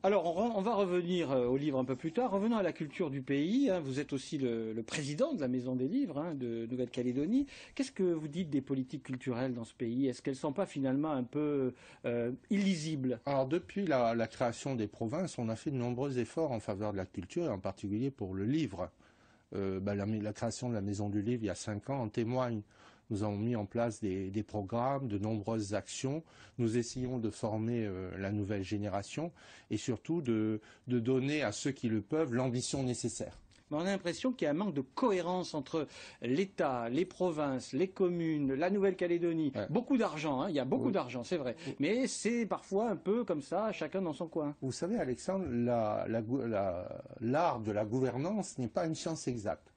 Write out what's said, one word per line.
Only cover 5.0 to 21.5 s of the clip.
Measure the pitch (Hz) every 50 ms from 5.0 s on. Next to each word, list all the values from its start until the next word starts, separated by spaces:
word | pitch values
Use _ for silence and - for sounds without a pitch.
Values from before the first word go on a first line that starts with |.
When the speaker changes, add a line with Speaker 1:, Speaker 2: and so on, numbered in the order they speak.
| 147 135 147 160 254 330 302
Speaker 1:
de | 180
la | 139
Maison | 127 127 131 123 127 127
des | 127 127
Livres, | 139 208 277 285 196 135
hein, | 143 156 175 156
de | 135 127 117 117 113 117 113
Nouvelle-Calédonie. | 127 123 123 120 - 131 123 123 123 135 147 175 233 269 285 - - - - - -
Qu'est-ce | - 269 - -
que | - 190
vous | 180 170 160 151
dites | 151 143 175 190 151
des | 139 143
politiques | 131 - 139 135 127 127 - 139 -
culturelles | - 131 123 - 131 120 117 127 131 123
dans | 120 113
ce | - -
pays ? | - 127 113 117 127 139
Est-ce | 131 123 -
qu'elles | - 143 135
sont | 131 - 156
pas | 135 202 196
finalement | 175 - 147 135 131 127 139 151 156 151
un | 131 123
peu, | 117 - 147 151 147 147 139 131 127 127 - - - - - -
euh, | 120 120 120 117 120 131 - - -
illisibles ? | 214 196 202 196 185 160 151 160 156 139 127 127 123 113 -
Speaker 2:
Alors, | 143 143 135 135
depuis | 131 156 175 - - - 196 202
la, | 160 143 127 120 113 117
la | 117 113
création | 110 - - 131 117 113 - - 139 135
des | 117 107
provinces, | 101 - - 117 110 135 165 190 160 -
on | - 120
a | 113 110
fait | - - 160
de | 139
nombreux | 127 120 123 120 120 139 143 131 123
efforts | 117 - - 165 165 147
en | 123 110
faveur | - - 104 95 107 104
de | 104
la | 95 92
culture, | - - 104 87 - - 175 170
et | 151
en | 107 95
particulier | - 98 95 - - 98 101 107 131 139
pour | 135 - 104 92 92
le | 95 101
livre. | 113 139 160 151 104 92 90 92 90 _ _ - - _ _ - - - _ _ _ -
Euh, | 101 98 98 95 95
bah, | 95 101 101
la, | 101 98
la | 104 110 107 104 107 104
création | - 113 117 - - 123
de | 123 117
la | 107
Maison | 98 101 101 98 104
du | 104 101 107
Livre | 98 113 127 120 110
il |
y |
a | 101